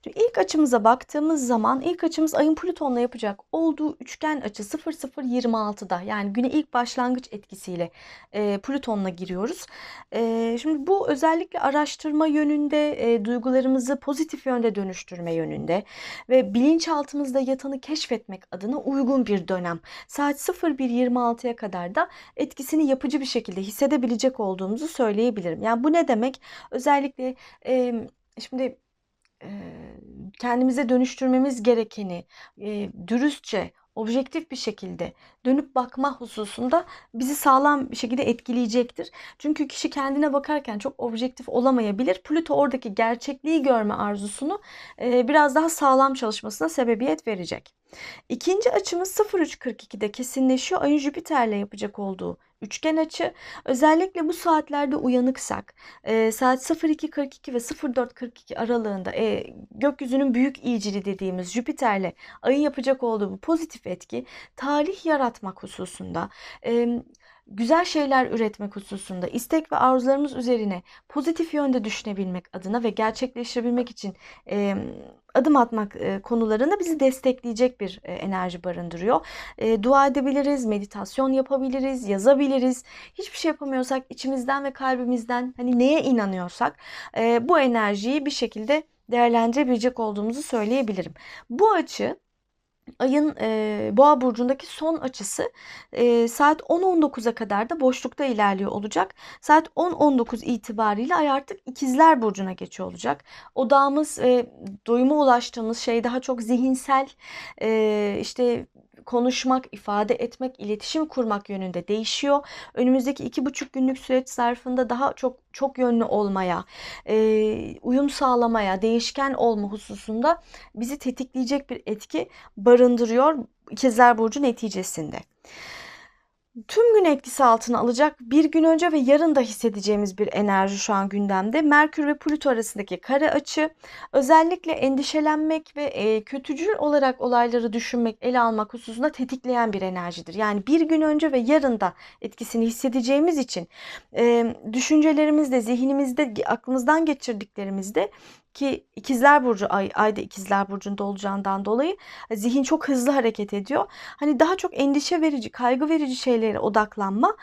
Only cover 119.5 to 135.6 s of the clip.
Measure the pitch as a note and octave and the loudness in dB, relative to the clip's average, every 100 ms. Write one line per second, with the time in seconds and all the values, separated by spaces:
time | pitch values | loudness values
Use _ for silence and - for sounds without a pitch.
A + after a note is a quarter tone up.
119.5 | G#3+ G3+ G#3+ - G3+ - A3 C#4+ E4 _ | 2 -4 -8 -12 -14 -8 0 0 0 _
120.5 | - - - A#3+ C#4+ C4 B3+ C4 B3+ A#3+ | -20 -20 -10 -8 -6 -6 -6 -8 -4 -2
121.5 | C#4 C#4 A#3+ - G#3 - D#4 F4+ - - | -2 -4 -12 -8 -8 -6 -6 -6 -12 -20
122.5 | - G3+ B3 B3 A#3+ A#3 A#3 C#4+ D#4 - | 0 6 8 8 6 2 4 4 2 -6
123.5 | _ _ A3 C4 A3 A#3+ A3+ A3+ C#4+ C#4 | _ _ 0 0 8 6 8 0 0 -2
124.5 | A#3 A3 F#3+ F3+ - D3+ - - _ - | -2 -6 -6 -8 -8 -8 -10 -16 _ -20
125.5 | - - - - - - _ _ _ _ | -20 -18 -18 -18 -20 -20 _ _ _ _
126.5 | A#3+ - - A#4 G#4+ F4 C#4+ - - B3+ | -20 -2 4 6 8 6 2 -2 4 6
127.5 | A3+ A#3 A#3+ A#3+ A#3+ D4 D4 A#3 C#4 D#4 | 6 2 0 0 2 2 0 2 4 4
128.5 | D#4+ D#4+ E4 F4 D#4 B3+ D4 E4 D4 A#3+ | 4 4 4 4 2 6 6 6 4 0
129.5 | - A#3 G#3 G3 G#3 G3+ F#3+ G#3 - G#3 | -2 -4 -2 -2 0 -2 -2 -2 0 2
130.5 | F#3+ G3 G3 - G3+ G3 G3+ G3+ F#3+ G3+ | 2 2 -2 -2 0 0 -2 0 0 0
131.5 | C#4+ D4+ D4 D#4 D#4+ C#4+ D4 D#4 D4+ C#4+ | 0 4 6 4 2 -2 -2 -2 0 0
132.5 | A#3 A3 G3+ G3+ F3+ - C#4 D4+ D4 C#4+ | 0 -2 -8 -8 -10 -2 2 2 0 -2
133.5 | - D#4 _ - - - C#4 C4 D#4+ E4 | -2 -2 _ -20 -20 -2 0 6 6 6
134.5 | F4 D#4+ - C4 C4+ C#4 D#4 D4+ D4+ D#4 | 0 -4 -2 0 0 0 0 2 2 0
135.5 | D#4+ | -2